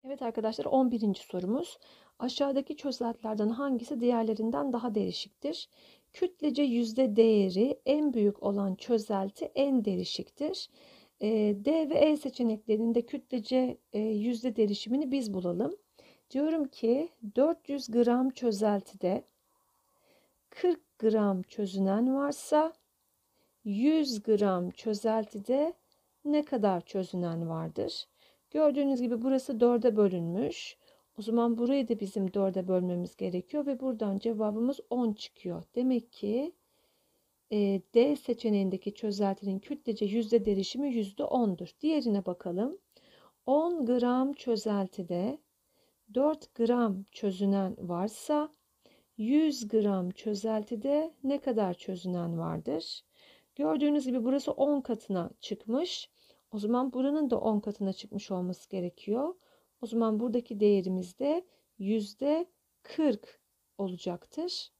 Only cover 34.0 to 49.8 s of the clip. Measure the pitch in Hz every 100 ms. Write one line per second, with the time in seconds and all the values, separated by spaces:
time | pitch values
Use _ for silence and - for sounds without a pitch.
34 | 208 196 226 214 214 208 247 277 - 247
35 | 233 214 - _ 185 170 170 240 254 247
36 | 233 - 208 233 311 - _ _ _ _
37 | _ _ _ _ _ 214 202 196 - 233
38 | 269 285 - 233 226 208 190 190 208 208
39 | 220 196 202 196 202 190 - 294 - 202
40 | 202 220 220 226 208 196 190 247 285 233
41 | 196 202 285 254 220 175 175 _ 302 311
42 | 240 202 185 175 185 180 240 392 _ _
43 | _ _ - _ - 285 330 349 240 247
44 | 240 254 269 277 - 220 220 202 190 -
45 | 175 175 202 294 _ _ _ _ _ _
46 | _ 220 294 302 - - 233 240 226 190
47 | 202 - 208 185 196 196 190 - 175 175
48 | 202 - - 294 302 _ _ _ _ _
49 | _ - 214 294 320 254 214 220